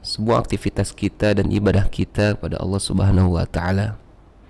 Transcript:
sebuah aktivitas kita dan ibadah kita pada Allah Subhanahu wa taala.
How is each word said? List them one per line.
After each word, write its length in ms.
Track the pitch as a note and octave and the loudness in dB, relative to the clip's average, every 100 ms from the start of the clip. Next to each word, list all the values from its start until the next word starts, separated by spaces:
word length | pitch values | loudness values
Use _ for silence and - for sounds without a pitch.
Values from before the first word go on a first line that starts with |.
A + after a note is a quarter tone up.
sebuah 440 | - - A2 A#2+ - | -10 -4 0 0 0
aktivitas 480 | G2 G2+ - G2 | -4 -4 -4 -6
kita 400 | - G2+ - G#2 | -4 -6 0 0
dan 160 | G2+ G2+ | 2 0
ibadah 360 | G2+ G2+ G2+ G2+ | 2 2 4 2
kita 480 | - F#2 - G#2 G2+ | 0 -4 0 0 0
pada 200 | F2 - | -6 -6
Allah 200 | F#2 G2 | -4 -4
Subhanahu 560 | - F#2+ G2 F#2 F#2 F2 | -2 0 4 4 4 2
wa 80 | - | -2
taala. 520 | E2+ F2 G2 G#2+ G#2+ - - - - | -2 -2 -2 -2 -6 -16 -20 -20 -20